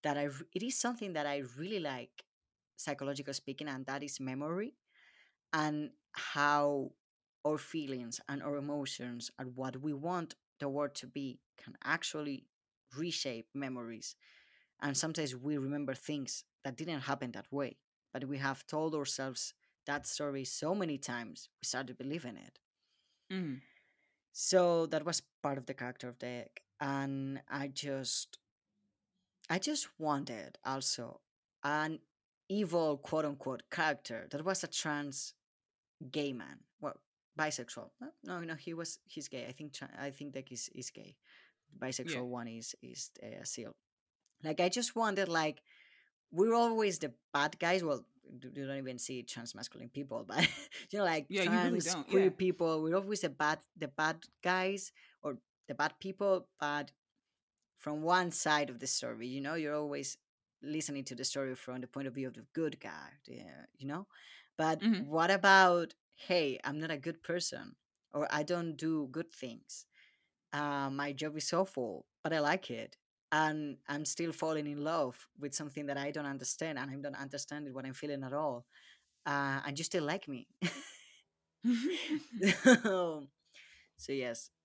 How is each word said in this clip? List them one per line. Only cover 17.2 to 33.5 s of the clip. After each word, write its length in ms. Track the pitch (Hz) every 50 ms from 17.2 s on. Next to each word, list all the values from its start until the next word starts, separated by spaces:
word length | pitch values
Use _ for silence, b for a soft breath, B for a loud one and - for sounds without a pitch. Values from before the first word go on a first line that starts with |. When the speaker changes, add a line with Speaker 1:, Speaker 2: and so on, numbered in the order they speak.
| 135 123
Speaker 1:
that 200 | 113 101 98 -
way, 260 | - 139 143 123 - _ _ _ _ _ _ _ _
but 120 | 131 139
we 120 | 131 143 135
have 280 | 135 135 135 - - -
told 280 | - 151 160 160 156
ourselves 580 | 151 143 135 - - 135 131 127 - - - - _ _ _ _ _ _
that 220 | - 143 147 - -
story 380 | - - 151 143 139 139 131
so 300 | 127 - - - 156 185
many 220 | 214 190 160 147 131
times, 520 | - - 120 120 117 107 80 - - - _ _
we 40 | -
started 320 | - - 127 135 123 123 -
believing 400 | 131 139 151 170 147 123 110 -
it. 220 | - - _ - _ _ _ _ _ _ _ _ _ _ _ _ _ _
Speaker 2:
Mm-hmm. 240 | 185 190 180 151 131 131 b b b b b b b b b b b b b _ _
Speaker 1:
So 520 | - - - 180 185 175 175 170 165 165 156
that 180 | 160 156 151
was 160 | 170 170 - - _ _ _
part 160 | - 143 139 139
of 80 | 123
the 80 | - 131
character 340 | - 127 123 123 - - 123
of 100 | 120 _
Deck. 420 | - 123 123 123 - - _ - _ _ _ _
And 640 | 147 139 139 139 139 139 139 135 135 135 139 139 - -
I 180 | - 143 139 143
just, 720 | 135 139 - 143 139 135 131 123 - - - _ - - _ _ _ _ _ _ _ _ _ _ _ _ _ _ _ _ _ _ _ _ - -
I 100 | 160 190
just 280 | - 294 302 277 - - _ _
wanted 580 | 160 151 147 139 139 135 120 107 82 64 - - -
also 560 | - 135 135 135 - - - 120 117 - - _ _ _ _ _ _ _ _ -
an 360 | 143 147 151 151 156 160 156 _ _ _ _ _ _ _ _ _ _
evil, 480 | 190 208 214 170 165 175 165 156 147 135
quote 280 | - - - 156 156
unquote, 380 | 151 143 139 - 135